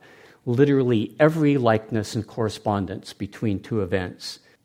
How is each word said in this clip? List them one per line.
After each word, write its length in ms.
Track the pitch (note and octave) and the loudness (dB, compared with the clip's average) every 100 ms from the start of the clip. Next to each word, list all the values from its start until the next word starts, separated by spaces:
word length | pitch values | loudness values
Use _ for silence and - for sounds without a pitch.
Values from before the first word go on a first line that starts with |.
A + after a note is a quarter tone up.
| - - - _ B2 | -20 -20 -20 _ -2
literally 720 | A#2+ C#3+ C#3 B2 A2 A2 - | 4 4 4 2 2 0 2
every 380 | D3+ D#3+ D3 C#3+ | 2 4 2 4
likeness 580 | A#2 G#2+ - A2+ G2+ A2+ | 2 2 0 -4 -2 -6
and 120 | - | -6
correspondence 840 | - A2 - A2 G2+ F#2 F#2+ - | -4 -6 -4 -2 -2 -2 -8 -14
between 480 | - G2 - A2 F#2+ | -12 -12 -4 -4 -4
two 200 | - A2+ | -4 -4
events 580 | F#2 G2 F2+ - - - _ _ | -2 -4 -4 -10 -16 -16 _ _